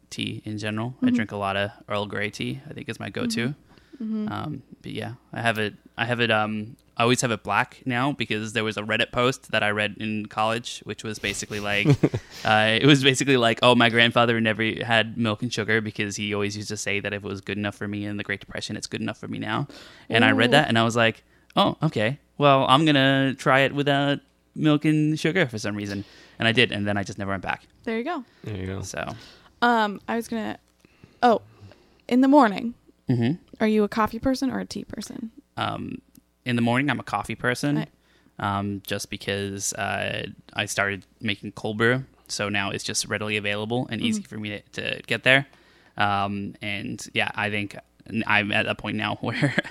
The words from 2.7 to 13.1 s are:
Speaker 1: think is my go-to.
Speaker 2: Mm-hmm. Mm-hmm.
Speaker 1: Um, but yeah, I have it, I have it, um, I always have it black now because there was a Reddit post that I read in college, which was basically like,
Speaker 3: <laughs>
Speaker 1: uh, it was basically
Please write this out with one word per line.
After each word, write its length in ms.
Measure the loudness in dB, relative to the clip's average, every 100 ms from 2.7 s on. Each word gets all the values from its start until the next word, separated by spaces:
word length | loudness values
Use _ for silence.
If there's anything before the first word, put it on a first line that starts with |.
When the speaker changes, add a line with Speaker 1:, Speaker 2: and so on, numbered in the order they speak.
Speaker 1:
think 160 | -14 -10
is 100 | -10
my 100 | -8
go-to. 400 | -4 -4 -2 -4
Speaker 2:
Mm-hmm. 540 | -6 _ -20 _ -12
Mm-hmm. 280 | -6 -6 -6
Speaker 1:
Um, 320 | -6 -8 -10 -14 -18
but 100 | -12
yeah, 220 | -8 -8 -10 _
I 80 | -4
have 160 | -2 0
it, 160 | -2 -6 _ -6
I 80 | -2
have 140 | 0
it, 100 | 2
um, 460 | 2 0 -4 -8 -14 _ 0
I 60 |
always 180 | 2 4
have 100 | 2
it 120 | -2
black 380 | -2 -2 -2 -6 -4
now 260 | -2 -2
because 420 | -2 -4 -4 -4
there 100 | -2
was 140 | -2 -2
a 40 |
Reddit 280 | -2 -4 -2
post 400 | 0 0 0 -2
that 120 | 0
I 60 | 2
read 240 | 0 -2 -4
in 260 | -6 -4 -6
college, 540 | -2 0 -2 -6 -12
which 200 | -12 -10
was 140 | -10 -6
basically 400 | -4 -4 -6 -6
like, 280 | -2 2 4
Speaker 3:
<laughs> 580 | 4 2 -2 -8 -4 2
Speaker 1:
uh, 320 | 4 4 4
it 40 | 6
was 180 | 6
basically 340 | 6